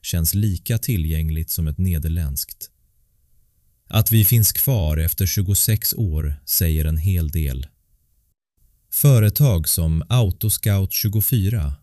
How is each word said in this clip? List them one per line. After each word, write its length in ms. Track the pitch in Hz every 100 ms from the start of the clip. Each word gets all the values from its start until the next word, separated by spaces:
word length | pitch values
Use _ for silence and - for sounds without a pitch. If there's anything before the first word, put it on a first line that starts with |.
känns 320 | - 92 80
lika 440 | 98 104 90 - 117
tillgängligt 720 | - 107 78 78 80 80 78
som 180 | - 80
ett 100 | 76
nederländskt. 920 | 92 82 80 82 76 69 - - - _ _ _ _ _ _ _ _ _ _ _ _
Att 240 | 110 107
vi 140 | 113 98
finns 260 | 117 104
kvar 460 | - - 123 78 76
efter 280 | 82 - 92
tjugosex 680 | - 95 98 - 107 -
år 420 | - 104 78 73 71 -
säger 400 | - 82 78 78
en 120 | 80
hel 320 | 90 90 80
del. 380 | 80 73 65 64 _ _ _ _ _ _ _ _ _ _ _ _
Företag 760 | - 147 123 107 - 147 90 78
som 340 | - 82 80 -
Autoscout 840 | 123 104 - 107 - - 101 95
tjugofyra 840 | - 107 107 104 127 98 110 73 71